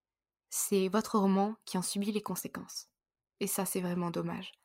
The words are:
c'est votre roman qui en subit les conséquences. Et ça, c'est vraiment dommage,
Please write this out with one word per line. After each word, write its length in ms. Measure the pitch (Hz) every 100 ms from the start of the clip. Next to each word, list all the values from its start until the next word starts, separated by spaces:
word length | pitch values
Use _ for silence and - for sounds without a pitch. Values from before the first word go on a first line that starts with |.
| _ _ _ _ _
c'est 380 | - - 196 190
votre 300 | 208 220 220
roman 380 | 196 190 202 226
qui 140 | - 185
en 40 |
subit 300 | 180 202 202
les 100 | 208
conséquences. 680 | 208 180 - - 185 - - _ _ _ _ _
Et 60 | 196
ça, 180 | -
c'est 160 | 185 190
vraiment 300 | 180 175 175
dommage, 420 | 170 170 175 185 -